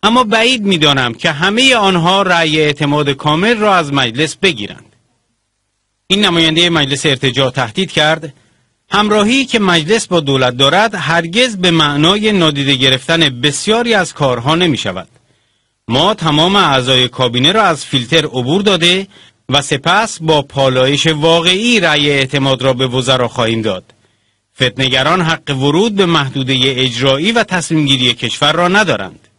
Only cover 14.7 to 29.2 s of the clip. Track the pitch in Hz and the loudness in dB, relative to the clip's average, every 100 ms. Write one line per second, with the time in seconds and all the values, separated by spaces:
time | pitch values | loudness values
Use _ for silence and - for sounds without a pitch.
14.7 | 120 104 92 90 _ _ _ _ _ _ | 0 -4 -8 -12 _ _ _ _ _ _
15.7 | _ - 120 175 214 160 147 170 202 170 | _ -4 0 2 0 0 2 2 2 2
16.7 | 135 127 131 127 - 127 120 139 208 202 | 2 2 2 0 0 -2 0 0 2 0
17.7 | 156 - 135 120 160 151 127 123 175 202 | 0 -4 -6 0 0 0 -4 -2 0 0
18.7 | 185 170 185 196 - - _ _ 139 139 | 0 0 0 -4 -14 -20 _ _ -2 0
19.7 | 143 165 190 220 - 160 151 135 139 135 | -4 0 0 0 -4 0 0 0 0 0
20.7 | 127 131 143 165 156 160 165 170 185 233 | 2 0 2 0 0 2 2 2 0 2
21.7 | 233 170 151 147 143 131 139 135 131 131 | 2 2 0 0 0 0 0 0 0 0
22.7 | 123 131 127 127 131 120 - 113 113 107 | 0 -2 -2 0 0 0 -2 -2 0 -2
23.7 | 92 _ - _ _ _ _ _ _ 127 | -6 _ -20 _ _ _ _ _ _ -4
24.7 | 117 131 131 135 180 160 160 - 135 139 | -2 -2 0 0 0 0 -2 -4 -2 0
25.7 | 151 226 196 180 165 139 143 127 131 131 | 2 0 0 0 2 0 -4 -4 0 0
26.7 | 127 127 117 135 135 180 233 214 180 - | 0 -2 0 0 0 0 0 -2 -4 -2
27.7 | 160 143 135 127 120 120 - 147 160 175 | -2 0 0 0 -2 -6 -2 -2 0 0
28.7 | 196 202 110 95 - | 0 0 -2 -6 -14